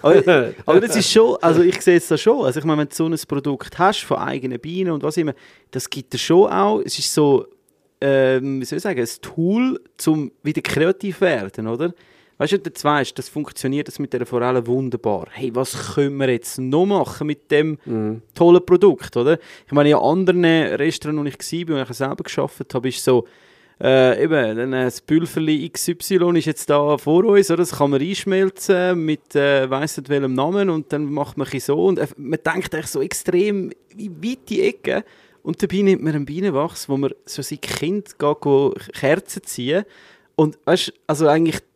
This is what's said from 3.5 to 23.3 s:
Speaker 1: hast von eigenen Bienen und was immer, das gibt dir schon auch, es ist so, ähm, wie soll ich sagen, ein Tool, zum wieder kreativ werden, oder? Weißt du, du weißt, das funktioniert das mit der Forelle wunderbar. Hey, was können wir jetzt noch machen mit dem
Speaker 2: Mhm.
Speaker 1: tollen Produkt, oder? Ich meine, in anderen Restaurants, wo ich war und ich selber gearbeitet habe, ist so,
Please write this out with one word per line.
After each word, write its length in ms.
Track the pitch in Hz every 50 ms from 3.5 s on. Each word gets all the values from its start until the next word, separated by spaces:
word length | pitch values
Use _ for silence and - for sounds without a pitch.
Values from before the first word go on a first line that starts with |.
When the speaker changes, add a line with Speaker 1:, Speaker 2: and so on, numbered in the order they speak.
| 139 131 - - - -
Speaker 1:
hast 220 | 175 196 214 -
von 160 | - - 143
eigenen 420 | - - 135 131 139 123 127 123 120
Bienen 320 | - 151 170 185 190 175
und 120 | 160 147 139
was 120 | 147 156
immer, 160 | 180 160 151 143 _ - - _ _ _ _
das 180 | - 131 - -
gibt 220 | - 139 127 _ -
dir 40 |
schon 320 | 120 - - 165 180 202 -
auch, 300 | - 185 196 208 220 214
es 180 | - - - -
ist 140 | - - -
so, 320 | 160 151 143 139 123 - - _ _ _ _ _ _ _ _ _ _
ähm, 580 | 139 139 139 135 135 131 131 131 131 139 135 131
wie 60 | 127
soll 120 | - 151
ich 60 | 165 -
sagen, 160 | 208 175 123
ein 80 | 117 113 - -
Tool, 580 | - - - - 165 180 202 233 254 262 254 - _ _ _
zum 340 | - - 160 156 156 143 - _ _ _
wieder 180 | 147 156 156
kreativ 600 | - - - 147 156 175 190 - - 202 170 -
werden, 460 | 196 180 151 113 98 98 - - 107
oder? 260 | 110 117 120 160 175 175 _ _ _ _ _ _ _ _
Weißt 140 | _ 143 151
du, 80 | 196 196
du 100 | - 165
weißt, 480 | - - - 147 151 143 135 - -
das 120 | - 127 -
funktioniert 580 | - 151 147 - - - - 131 135 147 147
das 100 | - -
mit 140 | - 143 -
der 140 | - 123 123
Forelle 420 | - 123 120 120 127 127 127 113
wunderbar. 600 | 117 123 131 135 127 113 117 - 110 104 90 87 -
Hey, 200 | - - 135 123 113
was 400 | 127 131 - - - - - -
können 220 | 147 143 139 143
wir 100 | 139 135 127
jetzt 300 | 123 113 - - - -
noch 260 | 131 127 139 156 185
machen 420 | 196 202 185 135 - - - 151
mit 220 | 151 147 - _ _
dem 280 | - 147 156 160 151 - _
Speaker 2:
Mhm. 360 | 120 117 110 107 107 110 113 _ _ _
Speaker 1:
tollen 320 | - 170 170 175 180 180
Produkt, 500 | - 180 175 202 196 147 - - - -
oder? 240 | 123 120 143 165 160 - - - - _
Ich 60 | _
meine, 200 | 139 147 143 147
in 40 | 151
anderen 480 | - - 135 160 190 185 180 180 180 175
Restaurants, 800 | 165 165 160 147 90 85 - 143 160 156 - - 151 151 151
wo 40 | 147
ich 440 | 147 - - - - - 170 175 165
war 60 | 156 135
und 80 | 131 -
ich 60 | 123
selber 280 | - 135 135 135 - 165
gearbeitet 480 | - - - 139 135 - - - _ -
habe, 160 | 127 120 135
ist 120 | 123 -
so, 240 | - 135 127 120 117 -